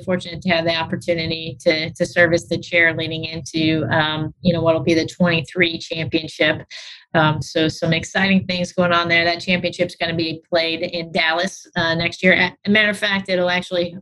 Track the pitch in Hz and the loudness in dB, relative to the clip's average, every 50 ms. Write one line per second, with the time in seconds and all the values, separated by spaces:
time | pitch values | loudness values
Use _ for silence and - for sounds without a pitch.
0 | 175 185 185 180 - 175 170 160 - 185 170 165 165 165 165 160 160 165 185 - | 0 -2 -2 -2 -4 -6 -10 -4 0 0 2 2 2 0 0 0 -2 -4 -4 -6
1 | - - 170 165 160 160 165 160 160 165 165 - - 175 160 156 160 170 165 - | -2 -2 -2 -2 0 -4 -4 -4 -6 -10 -8 -2 2 2 2 2 0 -4 -2 -4
2 | 175 165 - 175 175 165 170 170 - - 170 160 - - 175 170 170 165 160 160 | -4 0 4 4 4 4 4 0 0 -2 -6 -6 -4 0 2 2 4 4 2 0
3 | 160 160 160 160 160 160 160 165 147 - - 160 156 156 160 156 151 - 160 160 | -4 -4 -6 -6 -8 -8 -8 -10 -10 -6 -2 0 2 2 2 0 0 0 0 0
4 | 151 156 156 156 156 151 - _ - 180 170 165 165 165 160 160 147 170 170 160 | 2 0 0 -2 -4 -6 -6 _ 0 2 2 4 4 2 2 2 2 2 2 2
5 | 156 - - - 180 175 170 160 135 - - 185 175 165 165 - - - 165 165 | 0 -2 0 0 2 2 2 0 -2 -4 0 0 0 0 0 -6 -8 -8 -6 -6
6 | 160 - - 160 156 151 - - 160 151 160 160 - - - - - - - - | -6 -2 -2 -4 -4 -4 -4 0 0 0 0 -2 -4 -14 -18 -18 -18 -18 -20 -20
7 | - _ - 170 156 156 151 156 139 - - 170 156 156 - - - 165 160 165 | -10 _ 2 2 4 4 2 0 -4 -4 -2 0 0 0 0 -2 0 0 0 0
8 | - - - 190 190 196 196 190 185 - 180 180 175 175 - - 180 175 175 170 | -2 -2 -2 0 2 4 4 2 2 0 -4 -4 -4 -4 0 0 2 4 4 2
9 | 170 170 170 170 170 170 170 170 - 190 185 175 175 175 170 - 175 175 - - | 2 4 2 2 2 2 0 -2 -2 0 0 0 0 -2 -2 -2 -2 -2 -2 -4
10 | 175 165 165 165 165 165 160 160 _ - 180 165 165 165 165 160 175 175 - 170 | -4 -2 -2 -2 -2 -2 -4 -8 _ -2 0 0 0 0 -2 -4 -4 -6 -6 -6
11 | 165 170 160 175 165 160 160 170 180 196 - - - - - 175 165 165 165 165 | -8 -4 -2 0 0 0 2 0 -2 -2 -4 -10 -16 -8 -4 -2 0 0 0 0
12 | 170 170 - - - 190 175 - 180 175 - _ - 196 202 214 214 208 208 208 | 0 -2 -2 0 2 4 4 4 2 0 -2 _ 0 2 4 4 4 2 0 -2
13 | 208 208 196 196 190 - 185 180 180 180 180 180 180 - 185 175 175 170 170 190 | -2 -2 -2 -2 -2 0 0 0 2 2 0 -2 -4 -2 -2 -2 -2 -2 -6 -8